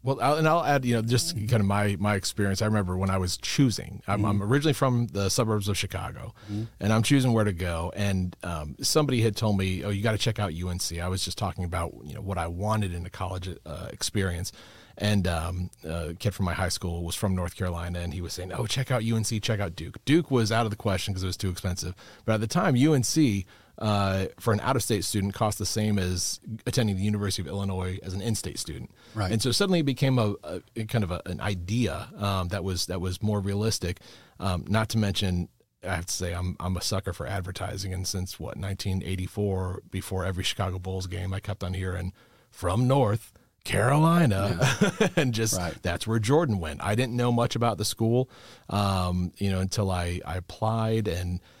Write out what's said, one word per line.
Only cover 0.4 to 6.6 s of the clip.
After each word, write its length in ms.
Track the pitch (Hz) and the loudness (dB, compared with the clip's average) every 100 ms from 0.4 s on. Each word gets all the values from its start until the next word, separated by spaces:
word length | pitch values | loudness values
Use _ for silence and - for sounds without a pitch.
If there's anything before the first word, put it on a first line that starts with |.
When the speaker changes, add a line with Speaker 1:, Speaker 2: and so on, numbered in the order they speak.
| 156 | 4
Speaker 1:
I'll 180 | 170 | 4
add, 200 | 147 143 | 4 2
you 100 | 123 | 4
know, 80 | 117 | 2
just 320 | 113 123 - | 4 2 2
kind 200 | 107 107 | -2 2
of 100 | 117 | 4
my, 320 | 98 101 104 90 | 4 4 2 2
my 160 | 104 | 2
experience. 480 | 101 - - 101 95 | 0 -2 0 0 2
I 40 | 107 | 2
remember 300 | 107 90 92 | 2 0 0
when 140 | 95 | 2
I 80 | 95 | 2
was 200 | 90 - | 0 -2
choosing. 640 | - - 131 - - 95 - | -2 4 4 2 -8 -10 -2
I'm, 120 | 101 | 0
Speaker 2:
Mm-hmm. 80 | 104 | 2
Speaker 1:
I'm 160 | 101 | 2
originally 320 | 104 147 151 | 2 2 2
from 340 | - 135 120 120 | 2 2 2 0
the 220 | 98 98 | 0 0
suburbs 380 | - 113 104 101 | 2 2 2 0
of 80 | 95 | -2
Chicago, 560 | 95 95 90 - - - | -2 -4 -6 -8 -12 -14
Speaker 2:
Mm-hmm. 200 | 101 104 | -8 -6